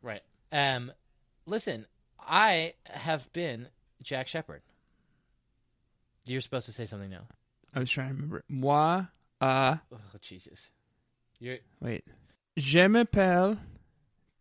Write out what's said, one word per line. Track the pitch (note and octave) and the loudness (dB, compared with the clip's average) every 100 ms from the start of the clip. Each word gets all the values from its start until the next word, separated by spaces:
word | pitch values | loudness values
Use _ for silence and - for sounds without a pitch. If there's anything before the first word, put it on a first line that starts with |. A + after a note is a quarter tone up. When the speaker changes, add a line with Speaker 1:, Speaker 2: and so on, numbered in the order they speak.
Speaker 1:
Right. | B2 G#2 _ _ - | -12 -12 _ _ -6
Um, | D3+ C#3 B2+ B2 - _ _ _ _ - | 0 0 0 -6 -16 _ _ _ _ -8
listen, | G#3+ A3 A#2 A2 _ _ _ | -6 -4 -8 -10 _ _ _
I | - E3+ G#3+ F3 D#3+ - - | 0 4 4 4 0 -6 -16
have | - D#3+ D#3 - | -10 -4 -4 -4
been | E3 E3+ A#2 B2 _ _ _ | -6 -6 -6 -12 _ _ _
Jack | - C3 C3 | -8 -6 -6
Shepherd. | D#3+ - D2 _ _ _ _ _ _ _ _ _ _ _ _ _ _ _ _ | -8 -10 -16 _ _ _ _ _ _ _ _ _ _ _ _ _ _ _ _
You're | - C3 | -8 -8
supposed | - C3 A2+ | -6 -8 -8
to | |
say | A2 A2+ | -10 -10
something | G#2 G2 | -10 -12
now. | F#2+ A2+ - _ _ _ | -14 -18 -20 _ _ _
Speaker 2:
I | C3+ | -6
was | B2 | -4
trying | - C3 | -4 -4
to | |
remember. | C3+ D3 F3 - | -6 -6 -8 -8
Moi, | C#3 C3+ D3 D#3 F3+ F#3 _ _ - | -4 2 4 4 2 -2 _ _ -2
uh, | C3 C3 C3+ D#3+ - | 0 4 2 0 -6
Speaker 1:
Oh, | A#2+ G2+ G#2 | -20 -20 -20
Jesus. | - F#2 - - - _ _ _ _ _ _ - | -20 -20 -20 -20 -20 _ _ _ _ _ _ -16
You're | A#2+ B2+ _ - | -12 -12 _ -10
Speaker 2:
Wait. | A#2 A2+ - - _ _ _ - | -6 -6 -8 -20 _ _ _ -6
Je | C3+ D#3 F#3+ | 2 6 8
m'appelle | A3 A#3 G3+ F#3+ F3 F#3 G#3+ - - _ _ _ _ _ _ | 8 4 4 4 6 4 0 -8 -20 _ _ _ _ _ _